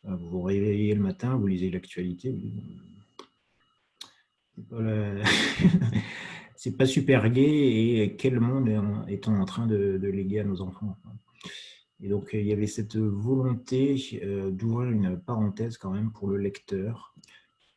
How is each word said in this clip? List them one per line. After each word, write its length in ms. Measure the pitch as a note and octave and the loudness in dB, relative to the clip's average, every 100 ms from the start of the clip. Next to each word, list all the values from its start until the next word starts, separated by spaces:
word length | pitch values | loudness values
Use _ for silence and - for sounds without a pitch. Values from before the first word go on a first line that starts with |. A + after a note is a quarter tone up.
euh, 100 | G#2 | -8
vous 160 | F#2 E2+ | -8 -4
vous 120 | F2+ | -4
réveillez 520 | F2+ G2 G#2 G#2 G#2 | 0 2 2 2 2
le 80 | G2+ | 2
matin, 320 | F#2+ F#2 A#2+ | 0 0 0
vous 140 | C3 G2+ | 0 2
lisez 200 | F#2 F#2 | 0 0
l'actualité, 640 | F2+ - - F2+ F2+ B2+ | -4 -8 -8 -6 -6 -6
vous 60 | - | -6
dites, 160 | G#2+ A2 - - - - - - - _ _ _ _ _ _ _ - _ _ _ _ | -6 -10 -12 -18 -20 -20 -20 -20 -20 _ _ _ _ _ _ _ -20 _ _ _ _
c'est 140 | - A2 | -20 -12
pas 120 | A#2 | -4
le, 420 | A2 G#2+ G#2 G2 | -2 0 -2 0
<laughs> 1300 | G2+ - - - - F3 A2+ A#2 - - - - - | 2 2 0 4 6 6 4 0 -2 -10 -12 -14 -18
c'est 220 | - A#2+ A2 | -10 -8 2
pas 100 | C3+ | 4
super 420 | C3+ C3 B2+ A2 | 4 4 6 6
gai, 720 | A#2+ C#3+ D3+ C3+ A2 A2+ A#2 | 4 4 6 4 4 4 4
et 140 | G#2 - | 2 0
quel 220 | C3 B2 | 0 2
monde 300 | A#2 C3+ B2 | 2 2 2
est-, 440 | G#2+ G#2 G#2 F2 | 2 0 -2 -4
est-on 260 | G2 A2 G#2 | -6 0 0
en 40 | F#2 | 0
train 200 | - A#2 | -2 0
de, 320 | G#2+ G2+ F#2+ | 2 2 0
de 100 | G2 | -2
léguer 320 | G2 F#2+ G#2 | -2 -2 -2
à 40 | |
nos 160 | G2+ F#2 | -2 -4
enfants ? 360 | F#2 - G#2 F#2 - A2+ _ _ - - - - _ _ | -6 -8 -8 -8 -14 -20 _ _ -16 -16 -18 -20 _ _
Et 80 | G2 | -4
donc, 220 | G2+ - | -4 -2
il 120 | G#2+ G#2 | -2 0
y 60 | |
avait 160 | G#2 G#2 | 0 0
cette 280 | - A2 A2 | -4 -4 0
volonté, 1200 | G#2+ G2 A2 C3 C3 A#2 - C3 C#3 C3+ - - | 0 0 0 2 2 -2 -2 0 2 0 -4 -8
euh, 300 | G2 G2 F#2+ | -4 -4 -4
d'ouvrir 380 | F#2+ A2+ A#2 B2 | -2 -2 0 0
une 260 | A2 F#2+ F2+ | 2 2 -2
parenthèse 580 | - A#2 G#2+ G2 A#2 A2+ | -4 0 0 0 -6 -6
quand 140 | F#2+ | -6
même 220 | G2 A2 | -2 -4
pour 160 | A2 G2+ | -4 -4
le 80 | G2 | -2
lecteur, 800 | G2 - - G2 G2+ A2+ - - - - _ _ _ | -2 -6 -6 -4 -4 -6 -12 -20 -20 -20 _ _ _